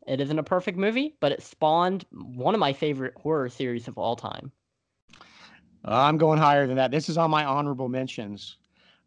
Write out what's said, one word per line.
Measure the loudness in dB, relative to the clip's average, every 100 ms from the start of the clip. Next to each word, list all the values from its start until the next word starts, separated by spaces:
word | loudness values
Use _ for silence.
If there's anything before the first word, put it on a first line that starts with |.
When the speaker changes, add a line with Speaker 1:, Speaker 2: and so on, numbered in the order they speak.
Speaker 1:
It | -6 -4
isn't | -2 -2
a |
perfect | 0 -2 -2 -2
movie, | -2 0 -4 0
but | 0
it | 0
spawned | -8 -2 2 2 2 -2 -8
one | -16 -14 -4 0 2
of |
my | 0
favorite | 0 -2 -2 -6 -6
horror | -2 -2 -2
series | -4 -4 -4 -8
of | -4
all | -4 -4
time. | -6 -10 -14 -18 _ _ _ _ _ -20 -20 -20 -20 -20 _ _
Speaker 2:
I'm | -2 4 4 4
going | 4 6
higher | 6 6 4
than | 2
that. | 0
This | 0 -2
is | 0
on | 2
my | 2
honorable | 0 -2 -2 -4 -4
mentions. | -4 -6 -8 -10 -10 -14 -20 _ _ _ _